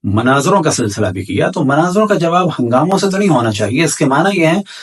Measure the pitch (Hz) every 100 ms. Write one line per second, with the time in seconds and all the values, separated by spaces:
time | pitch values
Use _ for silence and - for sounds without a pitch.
0 | 104 101 123 139 180 202 156 127 113 104
1 | 98 92 95 139 165 185 135 143 180 185
2 | 214 190 165 175 180 - 120 123 170 190
3 | 196 190 202 147 113 107 101 127 113 -
4 | 139 139 185 190 160 185 202 -